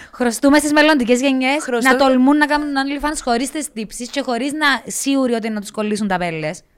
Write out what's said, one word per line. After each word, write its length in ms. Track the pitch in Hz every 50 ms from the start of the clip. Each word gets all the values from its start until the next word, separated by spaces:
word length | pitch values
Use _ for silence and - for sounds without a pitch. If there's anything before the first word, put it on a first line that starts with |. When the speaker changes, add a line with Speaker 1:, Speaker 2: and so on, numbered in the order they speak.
| - -
Speaker 1:
Χρωστούμε 460 | - - 247 240 220 - - 277 285 302
στις 140 | 294 302
μελλοντικές 480 | 294 302 294 311 311 285 247 208 247 240
γενιές 420 | 262 277 269 262 254 262 277 302
Speaker 2:
Χρωστώ- 300 | 302 - 240 240 240 262
Speaker 1:
να 40 | 262 254
τολμούν 380 | 277 269 262 254 254 269 294
να 100 | 302 294
κάνουν 220 | 285 302 294 302 294 285
OnlyFans 440 | 269 269 277 285 285 262 294 311 294
χωρίς 280 | - 262 233 233 277 277
τις 220 | - 311 294 -
τύψεις 380 | - 220 220 - - - 240 240
και 100 | - 277
χωρίς 320 | 262 - 240 233 254 285
να 140 | 277 311 311 285 269 233 -
σίγουροι 460 | 214 - - - 269 277 269 269 254 240
ότι 140 | 226 208 233
να 120 | 214 214
τους 100 | 196 208
κολλήσουν 380 | - - 214 214 214 196 214 202
τα 80 | 185 175
πέλες. 420 | 180 175 165 156 156 156 160 - - _ _